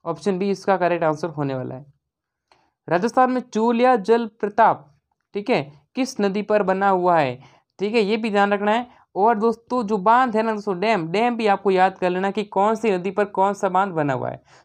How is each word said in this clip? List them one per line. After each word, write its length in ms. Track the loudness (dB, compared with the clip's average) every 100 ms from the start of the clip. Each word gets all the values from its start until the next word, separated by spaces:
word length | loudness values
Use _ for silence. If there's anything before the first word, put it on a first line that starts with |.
ऑप्शन 340 | -10 -6 -4 -2
बी 120 | -2
इसका 260 | -2 0 0
करेक्ट 280 | 2 2
आंसर 240 | 0 -2 -4
होने 260 | -4 -4
वाला 200 | -4 -8
है। 200 | -12 -16 _ _ _ _ _ _ _ _ _ -4
राजस्थान 420 | -2 0 2 2
में 100 | 0
चूलिया 560 | -4 -2 0 2 4 2
जल 300 | 2 0 0 -6
प्रताप, 520 | -4 2 4 2 -6 _ _ _ _
ठीक 160 | -8 -2
है, 220 | -2 -4 -12 _
किस 260 | -6 -4 -2
नदी 220 | -2 -2
पर 200 | 0 0
बना 260 | 0 0 0
हुआ 300 | 2 2 2
है, 200 | 2 -4 -14 _ _ -8
ठीक 160 | -2
है, 60 | 0
ये 160 | 0 0
भी 140 | 0
ध्यान 220 | 0 2
रखना 200 | 2 0
है। 140 | -2 -4 -14 _ 0
और 220 | 2 2
दोस्तों 440 | 0 -2 -4 -6
जो 140 | -2 0
बांध 380 | 2 4 2 0
है 60 |
ना 100 | -2
दोस्तों, 260 | -4 -6 -2
डैम, 260 | 0 0 -2
डैम 280 | -2 -2 0
भी 100 | 0
आपको 240 | 0 2
याद 280 | 2 2 2
कर 120 | -2
लेना 200 | -2 -2
कि 140 | -4
कौन 300 | -4 0 0
सी 160 | 0 0
नदी 200 | -2 -2
पर 140 | -4
कौन 300 | -2 0 -2
सा 140 | 0 -2
बांध 240 | 0 -2
बना 200 | -2 -2
हुआ 180 | -2 -6
है। 120 | -10 _ -20